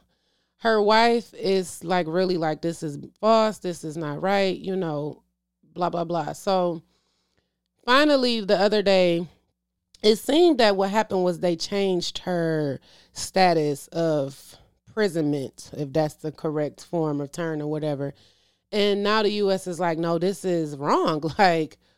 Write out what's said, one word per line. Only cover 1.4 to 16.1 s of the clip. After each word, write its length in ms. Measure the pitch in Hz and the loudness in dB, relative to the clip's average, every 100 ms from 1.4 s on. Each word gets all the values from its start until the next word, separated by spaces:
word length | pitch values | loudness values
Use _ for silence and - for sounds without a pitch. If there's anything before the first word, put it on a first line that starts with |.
| 185 190 180 - | 0 0 -2 -10
like, 240 | 165 180 160 | -2 -2 0
really 300 | 170 190 180 | -2 0 0
like, 240 | 156 151 | -2 -2
"This 200 | 170 165 | -6 -6
is 160 | 160 143 - _ | -8 -10 -16 _
false. 380 | 214 226 220 202 | 2 4 2 -2
This 240 | 180 170 | -8 -8
is 120 | 160 151 | -10 -8
not 260 | 151 147 | -6 -4
right," 360 | 185 202 196 - | 0 0 0 -2
you 180 | 185 190 | -4 -4
know, 460 | 170 147 151 - _ _ _ _ | -4 -4 -6 -10 _ _ _ _
blah, 260 | _ - 175 | _ -6 -4
blah, 160 | 170 165 | -2 -4
blah. 280 | 175 151 | -4 -4
So 480 | - - 190 180 165 - _ _ _ _ _ _ _ _ _ - | -6 -2 0 0 -4 -12 _ _ _ _ _ _ _ _ _ 2
finally, 560 | 262 302 285 247 233 | 4 6 4 2 0
the 180 | 196 190 | 0 2
other 220 | 202 214 | 4 2
day, 460 | 196 190 180 170 175 _ _ _ _ _ _ _ | 4 4 4 2 -4 _ _ _ _ _ _ _
it 140 | 214 214 | 2 2
seemed 420 | - 294 349 262 | 2 4 6 6
that 180 | 214 196 | 4 4
what 140 | 196 | 0
happened 340 | 208 214 196 | 0 0 0
was 160 | 180 165 | 0 0
they 160 | 175 165 | -2 -2
changed 640 | - 202 196 180 - - | -4 -2 0 0 -2 -8
her 600 | - 175 165 160 147 127 - _ _ | -4 -2 0 0 -2 -4 -12 _ _
status 760 | - - 190 185 165 147 139 - | -12 -4 2 4 4 0 -2 -6
of 680 | 170 165 151 139 139 - - _ _ _ | -2 0 0 -2 -10 -20 -20 _ _ _
imprisonment, 800 | - 208 165 147 147 131 - - | -2 -2 0 -2 -2 -6 -12 -16
if 200 | 113 143 | -10 -4
that's 220 | 147 151 | -2 -2